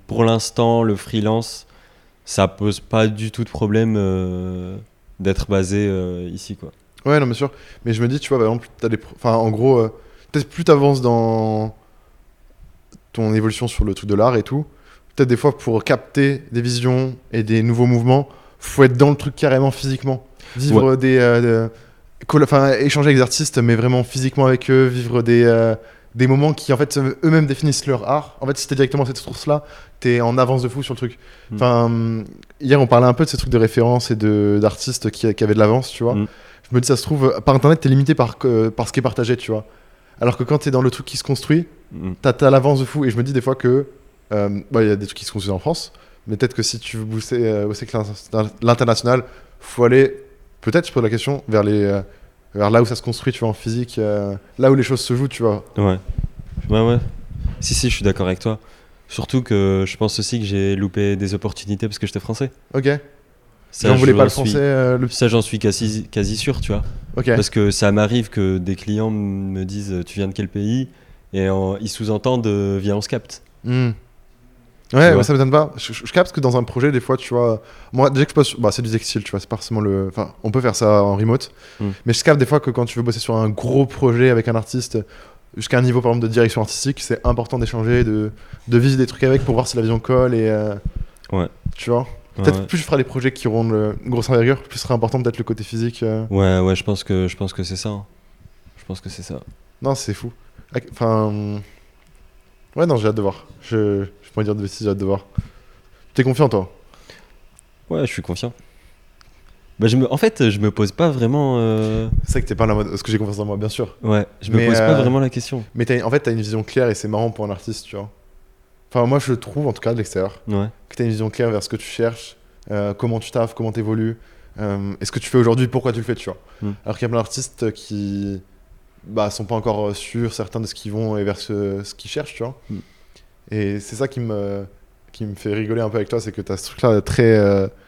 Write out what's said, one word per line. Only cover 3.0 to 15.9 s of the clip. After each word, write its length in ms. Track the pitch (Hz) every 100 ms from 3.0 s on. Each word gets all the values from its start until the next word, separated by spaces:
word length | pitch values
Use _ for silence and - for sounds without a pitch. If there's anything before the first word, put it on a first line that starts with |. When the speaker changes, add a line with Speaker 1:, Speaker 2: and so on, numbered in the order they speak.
| 110
Speaker 1:
du 240 | 107 110
tout 100 | -
de 60 | 113
problème, 440 | - 104 110 113 107
euh, 800 | 95 92 92 90 92 92 90 95 107 _ _ -
d'être 300 | 98 95 -
basé, 360 | 98 92 101 101
euh, 400 | 95 90 90 90
ici, 220 | 90 -
quoi. 160 | - - - _ _
Speaker 2:
Ouais, 140 | 139 151
non, 80 | 127
bien 80 |
sûr. 160 | 113 139 - - -
Mais 80 | 117
je 100 | 110
me 40 | 120
dis, 140 | 143
tu 80 | -
vois, 100 | 131
par 80 | 110
exemple, 220 | 117 - -
t'as 100 | 113
des 100 | 110
pro-, 160 | - -
enfin, 160 | 120
en 160 | 113 113
gros, 280 | 107 131 123
euh, 140 | 110 - - - _
peut-être 180 | 147 -
plus 160 | -
t'avances 360 | 170 147 139 135
dans 760 | 123 117 113 113 110 107 110 - _ _ _ _ _ _ _ - - - _ - _
ton 220 | - 110
évolution 320 | 110 110 107 120
sur 160 | -
le 100 | 107
truc 140 | 95 104
de 60 |
l'art 220 | 101 117 117
et 60 |
tout, 220 | - 139 - _ _ - _ -
peut-être 120 | 131
des 80 | 117
fois, 200 | 147 131
pour 260 | - 113
capter 580 | -